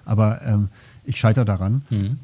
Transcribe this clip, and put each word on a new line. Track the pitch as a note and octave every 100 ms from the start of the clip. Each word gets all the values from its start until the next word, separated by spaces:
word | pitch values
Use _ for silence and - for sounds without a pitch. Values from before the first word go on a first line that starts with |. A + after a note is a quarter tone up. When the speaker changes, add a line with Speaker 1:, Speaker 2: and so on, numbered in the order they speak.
Speaker 1:
Aber, | - G#2+ G#2+ A2+
ähm, | - G#2 G2+ - - - -
ich | -
scheitere | A2+ A2 G#2+
daran, | F#2 F#2+ C3 -
Speaker 2:
Mhm. | G#2+ G2 C3